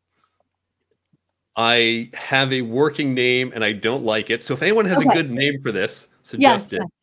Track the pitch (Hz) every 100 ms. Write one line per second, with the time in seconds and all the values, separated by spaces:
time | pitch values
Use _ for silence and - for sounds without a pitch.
0 | _ _ _ _ _ _ _ _ _ _
1 | _ _ _ _ _ 110 117 120 117 113
2 | 117 - - 135 135 131 113 120 151 147
3 | 139 127 123 127 127 117 107 104 110 139
4 | 113 107 104 113 - 135 170 220 196 185
5 | 254 175 143 123 143 139 135 98 107 -
6 | - _ - 113 269 208 - 180 175 _